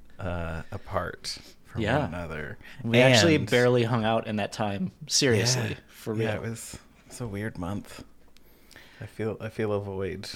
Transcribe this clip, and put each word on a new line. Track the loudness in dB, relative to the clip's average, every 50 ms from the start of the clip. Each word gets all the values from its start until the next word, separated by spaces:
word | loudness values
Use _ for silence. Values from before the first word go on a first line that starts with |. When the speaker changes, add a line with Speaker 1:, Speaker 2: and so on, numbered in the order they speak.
| -20 -20 -14 -10
Speaker 1:
uh, | -6 -6 -4 -4 -4 -6 -6 -8 -8 -10 -12
apart | -12 -10 -4 -4 -4 -4 -4 -8 -10 -10 -12 -12 -12 -14 -18 -20 -20 -20
from | -12 -6 -2 0
Speaker 2:
Yeah. | 2 2 2
Speaker 1:
one | 0 -2 -4
another. | -8 -8 -8 -8 -8 -8 -10 -12 -14 -16 -18 -16 -10 -4
Speaker 2:
We | 2 6 6
actually | 8 8 8 8 8 8 6
Speaker 1:
And | 4 4 4
Speaker 2:
barely | 4 6 6 6 6 4 4
hung | 2 2 2 2
out | 2 2 0 0
in | -2 -2
that | -2 -4 -4
time. | -4 -4 -2 -2 -2 -2 -4 -6 -6 _ -6 -2
Seriously, | 0 2 4 6 4 4 4 2 2 0 0 -4 -6
Speaker 1:
Yeah. | -8 -12 -18
Speaker 2:
for | -20 -12 -8 -6 -2
real. | -2 -2 -2
Speaker 1:
Yeah, | -2
it | -4
was, | -4 -6 -8 -8 -12 -14 -16 -18 -18 -20 -20 _ _
it's | -20 -12 -10
a | -8
weird | -8 -6 -6 -6 -6 -6 -6
month. | -6 -6 -6 -6 -8 -10 -16 -18 -18 -20 -20 -20 -20 -20 -20 -20 -20 -20 -20 _ _ -20 -20 -20 -20 -20 -18 -16
I | -16
feel, | -14 -8 -6 -4 -4 -4 -6
I | -8 -10
feel | -6 -4 -2 0 0
a | -2
void | -2 -4 -6 -4 -4 -4 -6 -8 -10 -12 -14